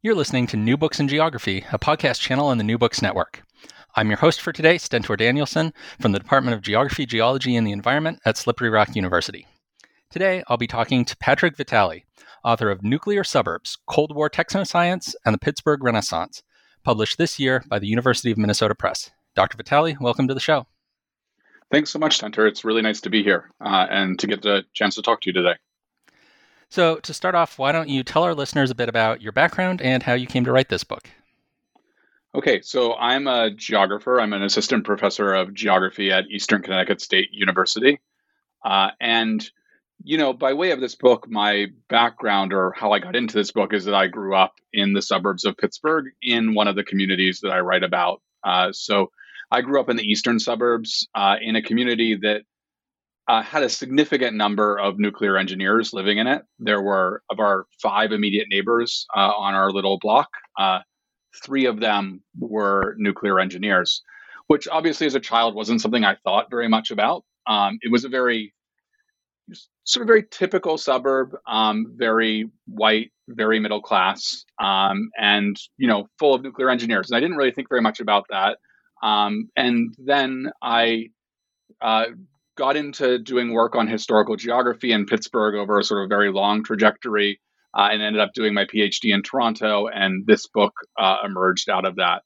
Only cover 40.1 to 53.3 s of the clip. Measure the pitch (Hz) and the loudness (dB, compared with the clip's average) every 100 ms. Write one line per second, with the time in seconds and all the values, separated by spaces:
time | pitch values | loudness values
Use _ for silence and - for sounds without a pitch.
40.1 | 156 139 123 135 143 180 139 127 - 127 | 0 0 0 0 0 0 0 -4 2 2
41.1 | 117 113 107 104 101 101 - _ 117 120 | 2 0 -2 0 0 -2 -8 _ 2 2
42.1 | - 113 101 95 98 92 - 107 101 90 | 0 0 0 0 0 -2 -2 0 0 0
43.1 | 117 113 110 101 113 98 104 92 101 92 | -4 -2 -2 -2 -2 0 -2 0 2 2
44.1 | 110 98 95 92 _ _ 107 101 98 - | -2 -2 2 2 _ _ -2 0 0 0
45.1 | 95 98 90 104 - 104 - 151 160 131 | 0 0 -2 -4 -2 -4 -2 -2 -2 -4
46.1 | _ 127 117 113 107 202 98 98 98 98 | _ -2 0 2 2 2 0 -2 -2 0
47.1 | 92 95 92 98 92 90 92 90 87 87 | 2 0 0 -2 -2 2 0 2 0 0
48.1 | - _ _ 98 90 92 95 - 101 92 | -2 _ _ -2 0 0 -4 0 0 0
49.1 | _ - - - 120 123 139 127 117 107 | _ -20 -20 -2 -2 2 0 0 -2 0
50.1 | 104 127 113 123 117 120 117 110 - - | 0 2 0 0 0 0 0 -2 -6 -4
51.1 | 110 98 101 110 110 110 113 123 113 113 | 0 2 2 0 -2 0 0 0 0 0
52.1 | 104 104 107 _ _ _ _ _ _ _ | 0 0 -2 _ _ _ _ _ _ _
53.1 | _ - | _ 0